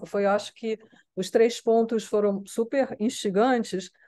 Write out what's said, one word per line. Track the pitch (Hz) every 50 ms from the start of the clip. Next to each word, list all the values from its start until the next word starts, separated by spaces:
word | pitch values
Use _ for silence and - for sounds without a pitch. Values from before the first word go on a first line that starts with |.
| - -
foi, | - 202 202
eu | 196
acho | 202 208 - - -
que | _ - 220 220 214 - - _ _ _ _ _
os | 190 185 -
três | - 226 226 226 226 -
pontos | - 226 226 226 226 226 233 220 208
foram | - - 208 208 208 196 190 196 -
super | - - 226 226 - 277 262 254 - -
instigantes, | 208 247 - - - 208 180 196 226 269 254 233 214 - - 185 180 - _ _ _